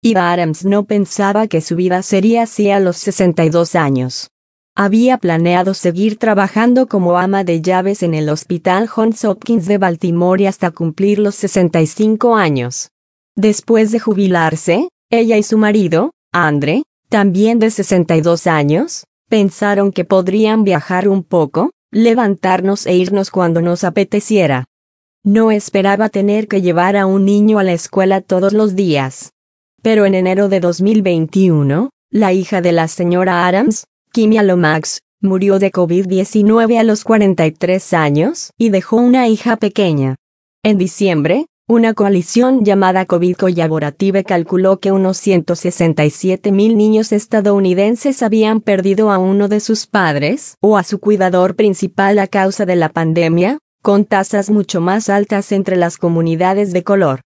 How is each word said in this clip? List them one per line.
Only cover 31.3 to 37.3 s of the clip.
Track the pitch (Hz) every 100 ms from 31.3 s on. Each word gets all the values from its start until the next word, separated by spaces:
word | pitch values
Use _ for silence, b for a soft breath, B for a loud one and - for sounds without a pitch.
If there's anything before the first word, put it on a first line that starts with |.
| 190 190 156 139 147 269 _ _
la | 208 202
hija | 185 180 196
de | 175
la | 170 165
señora | - 175 180 185 175 180
Adams, | 185 262 214 - _ _
Kimia | - 214 220
Lomax, | 202 180 160 156 151 - _ _
murió | 196 190 196 196
de | 196
covid | 185 175 180 190
diecinueve | 190 185 214 208 226 226 233
a |
los | 226 208
cuarenta | - 220 202